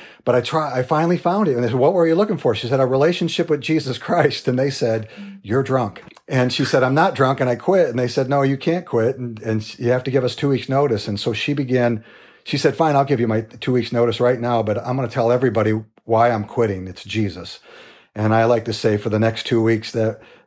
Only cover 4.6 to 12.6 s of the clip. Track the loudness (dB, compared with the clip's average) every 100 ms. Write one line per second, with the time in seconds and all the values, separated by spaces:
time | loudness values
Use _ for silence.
4.6 | 0 -2 -2 -2 -6 -14 -16 -14 -4 -2
5.6 | 0 -2 -2 -8 -20 -20 -2 0 0 0
6.6 | 0 2 4 4 2 2 0 2 0 0
7.6 | 2 2 2 0 -2 -2 0 2 2 0
8.6 | -2 -2 -2 0 0 -2 -8 -8 -4 -4
9.6 | -6 -4 0 0 0 0 0 -2 0 0
10.6 | 0 0 2 0 -2 -4 -4 -4 -2 -4
11.6 | 0 0 2 -2 -8 -20 -20 _ -6 0